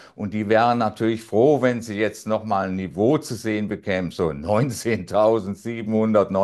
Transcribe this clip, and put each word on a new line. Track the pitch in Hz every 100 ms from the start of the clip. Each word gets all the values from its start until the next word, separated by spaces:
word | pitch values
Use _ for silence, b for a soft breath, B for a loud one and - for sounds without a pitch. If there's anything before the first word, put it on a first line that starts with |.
| B -
Und | 107
die | 107 104
wären | 110 120 120
natürlich | 107 - 113 113
froh, | - 104 139 143
wenn | 127 120
sie | 110 101
jetzt | 107 - 107
noch | 107 107
mal | 98 95
ein | 95
Niveau | 92 78 113 151
zu | 147 120
sehen | 110 107 104
bekämen, | 101 - 92 87
so | - 82
neunzehntausendsiebenhundert, | 71 78 107 139 107 117 107 85 101 110 113 98 98 117 117 107 110 110 110 101 95